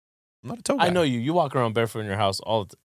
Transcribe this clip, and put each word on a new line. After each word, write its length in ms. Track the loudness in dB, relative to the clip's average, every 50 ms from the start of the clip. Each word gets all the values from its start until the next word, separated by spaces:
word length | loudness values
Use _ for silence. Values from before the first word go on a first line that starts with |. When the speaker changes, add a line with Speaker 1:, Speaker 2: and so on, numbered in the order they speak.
| _ _ _ _ _ _ _ _ -12
Speaker 1:
I'm 60 | -12
not 100 | -12 -6
a 20 | -4
toe 140 | -2 0
guy. 100 | 2 2
Speaker 2:
I 40 | 2
know 120 | 4 2 2
you. 160 | 2 2 0
You 140 | 0 0 2
walk 220 | 2 2 2 2
around 160 | 0 0 2 2
barefoot 260 | 0 0 0 -2 -4
in 80 | -6
your 80 | -4 -2
house 220 | 0 2 0 0 -2
all 260 | -4 -2 -2 -2 -2
the 120 | -4 -10
t-, 60 | -18 _